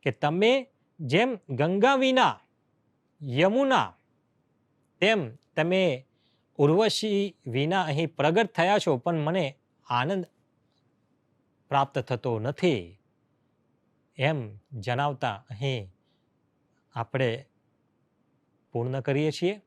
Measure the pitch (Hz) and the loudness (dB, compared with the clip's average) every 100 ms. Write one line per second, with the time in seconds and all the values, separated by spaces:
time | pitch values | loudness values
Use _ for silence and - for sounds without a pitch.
0 | 139 - 147 170 220 262 247 _ _ _ | -6 -2 -2 2 2 2 -2 _ _ _
1 | 139 160 254 220 - 127 156 196 247 269 | 0 2 2 -2 -8 -2 0 2 2 4
2 | 262 254 185 110 _ _ _ _ _ _ | 2 4 2 0 _ _ _ _ _ _
3 | _ _ 143 123 185 247 269 240 98 - | _ _ -6 2 2 4 2 2 0 -6
4 | _ _ _ _ _ _ _ _ _ - | _ _ _ _ _ _ _ _ _ 0
5 | 190 220 120 117 _ - 165 190 180 127 | 2 2 -2 -10 _ -4 0 2 0 -2
6 | - _ _ _ _ - 147 175 220 - | -8 _ _ _ _ 0 2 4 2 0
7 | 220 202 196 - 131 123 151 190 160 147 | -2 -2 -2 -6 -6 -2 0 0 -2 -2
8 | 165 - 147 180 220 - 175 208 - 127 | -4 0 2 2 0 0 2 2 2 -2
9 | 175 165 151 185 139 - _ _ - 123 | 0 -2 -2 -2 -4 -6 _ _ -4 -2
10 | 139 196 175 _ _ _ _ _ _ _ | 0 -2 -6 _ _ _ _ _ _ _
11 | _ _ _ _ _ _ - 139 139 139 | _ _ _ _ _ _ -2 0 0 -2
12 | - 123 127 113 120 - 180 120 85 92 | -4 -4 -2 -4 -4 -2 0 0 -4 -20
13 | _ _ _ _ _ _ _ _ _ _ | _ _ _ _ _ _ _ _ _ _
14 | _ - 135 151 107 101 _ 123 101 123 | _ -2 -2 -2 -6 -14 _ -12 -4 -2
15 | 143 139 127 101 - 104 135 127 92 _ | -2 -2 -4 -6 -12 -6 -4 -4 -8 _
16 | _ _ _ _ _ _ _ _ _ 117 | _ _ _ _ _ _ _ _ _ -10
17 | 117 131 127 120 - _ _ _ _ _ | -6 0 0 -2 -10 _ _ _ _ _
18 | _ _ _ _ _ _ _ 120 123 135 | _ _ _ _ _ _ _ -6 -6 -4
19 | 135 139 156 - 175 208 | -2 0 0 0 -2 -4